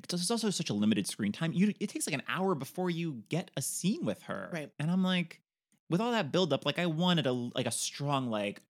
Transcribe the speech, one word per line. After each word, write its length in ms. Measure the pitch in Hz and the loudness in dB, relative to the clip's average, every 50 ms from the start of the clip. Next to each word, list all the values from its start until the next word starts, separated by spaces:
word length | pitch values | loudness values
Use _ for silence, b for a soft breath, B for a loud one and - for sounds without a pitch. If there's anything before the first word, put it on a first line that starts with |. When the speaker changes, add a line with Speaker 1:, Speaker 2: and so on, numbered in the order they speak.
| - - | -8 -6
Speaker 1:
'Cause 140 | - 175 | -4 -2
it's 80 | 175 185 | 0 0
also 200 | 233 226 220 214 | 0 0 0 0
such 180 | 180 - 165 - | 0 0 -2 0
a 40 | - | 0
limited 320 | 104 107 107 110 104 98 - | 2 4 4 4 4 2 -2
screen 240 | - - 107 101 | -2 -2 -2 -2
time. 220 | 104 - 165 165 151 | -2 -2 -2 0 2
You, 200 | 170 196 214 190 - | 4 2 2 2 0
it 100 | 202 202 | -4 -6
takes, 160 | - 311 - | -4 -4 -4
like, 80 | - 151 | -4 -4
an 100 | 131 - - | -4 -4 -4
hour 260 | 123 160 190 190 185 | -2 0 2 2 0
before 380 | 135 131 - - - 185 180 | 0 -2 -8 -6 -4 -2 -2
you 320 | 175 165 170 165 139 117 101 - | 0 0 -2 -4 -4 -6 -6 -4
get 200 | - 165 185 - - 139 | -2 -4 -4 -4 -6 -6
a 60 | 131 | -4
scene 420 | - - - - 180 247 349 269 | -4 -4 0 0 0 0 0 0
with 160 | 117 92 - - | -2 -4 -4 -4
her. 280 | - 98 98 95 87 - | -8 -6 -6 -6 -6 -6
Speaker 2:
Right. 160 | 160 147 - _ - | -8 -8 -8 _ -4
Speaker 1:
And 120 | 147 160 | 0 2
I'm 120 | 180 190 185 | 2 4 4
like, 380 | 185 185 180 170 170 - - _ _ _ _ _ _ _ _ _ - | 4 2 2 0 -2 -6 -20 _ _ _ _ _ _ _ _ _ 0
with 120 | 151 180 | 0 2
all 100 | 226 247 | 2 2
that 200 | - 220 185 131 | 2 0 0 2
buildup, 340 | - 180 190 156 139 131 - | 2 2 4 4 2 0 0
like, 140 | 147 143 - | 0 0 0
I 80 | 175 175 | 0 0
wanted 400 | 156 156 180 180 175 165 - 135 | 2 2 4 4 4 4 4 2
a, 40 | |
like, 360 | 127 123 120 123 - - 120 113 | 2 0 -2 -2 -2 -2 -2 -2
a 40 | |
strong, 600 | 113 - - - - - 143 143 143 135 131 120 | -2 -2 -4 -6 -6 -4 -2 0 0 0 0 0
like, 320 | 110 104 101 104 98 - - | -2 -2 -2 -2 -4 -6 -14